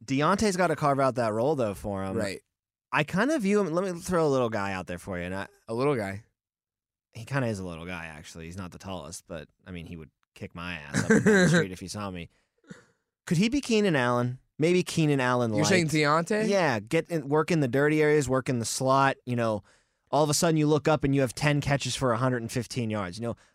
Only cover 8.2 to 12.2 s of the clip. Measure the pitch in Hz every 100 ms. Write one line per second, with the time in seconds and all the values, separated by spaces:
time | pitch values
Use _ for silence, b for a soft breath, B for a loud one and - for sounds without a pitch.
8.2 | 78 85 82 92 90 80 95 92 73 87
9.2 | - 85 73 _ - 87 82 85 78 _
10.2 | _ - 98 85 87 82 143 135 110 220
11.2 | - 202 175 170 98 90 92 104 101 90